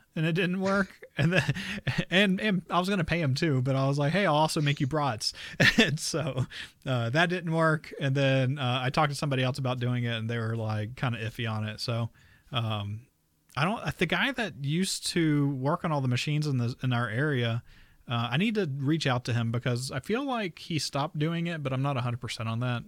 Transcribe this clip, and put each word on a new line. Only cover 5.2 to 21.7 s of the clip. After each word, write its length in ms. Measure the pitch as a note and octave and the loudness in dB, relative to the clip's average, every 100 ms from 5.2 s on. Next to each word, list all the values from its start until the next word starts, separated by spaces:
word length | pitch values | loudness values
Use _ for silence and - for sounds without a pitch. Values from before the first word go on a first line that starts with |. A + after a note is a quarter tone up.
| - - - - | -4 -6 -10 4
<laughs> 200 | B2+ - | 4 6
And 200 | G3+ D3+ | 4 2
so, 480 | - D#3+ C#3+ B2+ B2 - - - - | -2 -2 -2 -2 -4 -6 -14 -10 -2
uh, 240 | B2+ A#2 | 0 2
that 180 | C#3 F3 | 2 2
didn't 240 | F3+ E3 | 0 0
work. 400 | E3 D#3+ D3+ - - | 2 4 2 -2 -4
And 120 | C#3 | 0
then, 460 | C#3 C3+ C3+ B2+ D3 | 2 4 4 2 0
uh, 220 | B2+ B2+ | 0 0
I 60 | B2+ | 0
talked 240 | D3 D3+ | 2 2
to 20 | C#3+ | 0
somebody 240 | D3+ C3 | -2 0
else 160 | B2+ B2+ | 0 0
about 220 | C3 B2+ | -2 0
doing 240 | A#2+ B2 | 0 0
it, 80 | A#2+ A2+ | -2 -2
and 120 | A2 | -2
they 80 | A#2 | -2
were, 200 | A2+ A2+ | -2 -2
like, 400 | G#2+ G#2+ G#2+ B2+ | -2 -2 -4 -4
kinda 200 | C3+ A#2 | -4 -2
iffy 260 | A2 - A2+ | -6 -4 -4
on 160 | A2 G#2+ | -2 -4
it. 140 | G#2+ | -6
So, 300 | - A#2 A#2 - - - _ | -4 -2 -4 -6 -20 -20 _
um, 520 | C3 A2+ G#2+ G#2 G#2+ - _ _ _ _ - | -4 -2 -4 -4 -8 -12 _ _ _ _ -2
I 80 | |
don't, 340 | D#3+ A3+ - - | 0 0 -4 -2
the 80 | F3+ | -2
guy 280 | F3 A#3 | 0 0
that 220 | C4 G#3+ A#2+ | -2 -6 -4
used 460 | C#3 D#3+ F#3+ - - | -2 0 -2 -4 -2
to 360 | F3 D#3+ D3 C#3+ | 0 2 4 2
work 340 | C3+ C3 E3+ F3 | 0 0 -2 0
on 80 | |
all 80 | D3 | 0
the 80 | C3 | 0
machines 380 | B2 - D3+ D3+ | 0 0 -2 0
in 100 | C3 | 0
the, 180 | A#2 - | -2 -2
in 80 | C3 | -2
our 160 | A#2+ A#2+ | 0 0
area, 540 | A2 D3+ C3+ A#2 A2+ - - - _ - | -2 0 0 0 -2 -6 -18 -20 _ -6
uh, 180 | A#2+ A#2 | -4 0
I 40 | C3 | 0
need 200 | A3 G#3+ | 2 0
to 140 | F3+ C3+ | -2 -2
reach 300 | C3+ D#3+ D3 | 0 0 2
out 160 | B2 B2+ | 0 0
to 80 | |
him 200 | A#2+ A#2 | 0 0
because 380 | A#2 C3 A#2+ C3 | 0 0 -2 -4
I 100 | C3+ | -6
feel 240 | - A3 C#4+ | -4 -2 -2
like 340 | A#3+ G3 - | -2 -4 -8
he 200 | - D#3 | -6 -4
stopped 380 | - C#3 D3 D3+ | -2 -2 -2 -2
doing 300 | D3+ E3+ E3+ | -2 0 -2
it, 160 | E3 | -4
but 80 | C3+ | -4